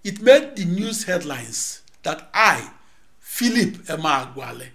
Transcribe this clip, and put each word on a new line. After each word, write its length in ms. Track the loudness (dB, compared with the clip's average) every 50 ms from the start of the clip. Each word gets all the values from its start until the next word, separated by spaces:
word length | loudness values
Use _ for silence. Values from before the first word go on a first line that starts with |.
| -8
it 180 | -8 -8 2
made 340 | 8 8 8 8 6 -2 -8
the 100 | -6 -4
news 380 | -2 -2 -2 -2 -4 -4 -6 -4
headlines 800 | -4 -4 -4 -4 -6 -10 -10 -10 -10 -8 -8 -8 -8 -10 -14 -20 -20 -20 -8
that 260 | -6 -6 -6 -6 -10 -4 0
I, 380 | 4 4 4 4 0 -4 -12 -18 -20 -20 -20 -20 -20 -20 -20 -20 -20
Philip 560 | -16 -12 -4 0 0 2 4 2 2 0 -2 -10 -8
Emeagwali 840 | -8 -6 -2 0 2 2 0 0 -6 -14 -14 -14 -14 -14 -16 -18 -18